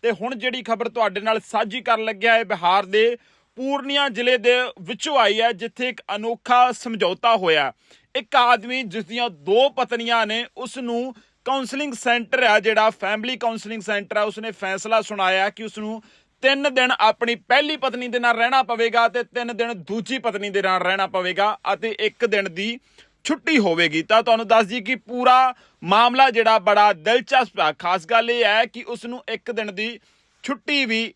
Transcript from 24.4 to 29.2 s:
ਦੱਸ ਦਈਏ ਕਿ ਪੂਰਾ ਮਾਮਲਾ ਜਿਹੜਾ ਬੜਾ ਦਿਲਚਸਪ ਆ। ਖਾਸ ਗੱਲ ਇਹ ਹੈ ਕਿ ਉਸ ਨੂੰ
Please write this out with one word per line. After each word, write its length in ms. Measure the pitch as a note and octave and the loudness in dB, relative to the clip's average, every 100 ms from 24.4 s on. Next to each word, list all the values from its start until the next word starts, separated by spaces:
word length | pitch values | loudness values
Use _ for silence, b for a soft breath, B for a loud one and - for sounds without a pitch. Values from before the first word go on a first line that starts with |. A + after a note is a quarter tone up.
| A3+ | 4
ਦੱਸ 180 | A3+ G#3+ | 4 4
ਦਈਏ 140 | A#3+ | -4
ਕਿ 140 | G3+ | -6
ਪੂਰਾ 600 | C4 _ B3 B3+ B3+ C4 B3 b b | -6 _ 0 4 6 4 0 b b
ਮਾਮਲਾ 440 | E3 G3+ A#3+ B3+ C4+ | 0 4 4 6 4
ਜਿਹੜਾ 280 | A3+ A3+ A3 | 4 2 4
ਬੜਾ 340 | F#3 G#3 G#3 | 4 4 4
ਦਿਲਚਸਪ 680 | F#3 D#3 B3 A#3+ C4 A#3+ - | 2 0 0 2 0 0 0
ਆ। 120 | D#3+ | -2
ਖਾਸ 340 | D3 F3 F#3 E3 | 0 -2 -4 0
ਗੱਲ 240 | A#3 A#3 | 0 0
ਇਹ 140 | A#3+ | 0
ਹੈ 200 | A3 G#3+ A#3+ | 2 2 0
ਕਿ 180 | A#3 | -4
ਉਸ 200 | B3 A#3 | -12 -12
ਨੂੰ 180 | A#3+ B3 | -10 -12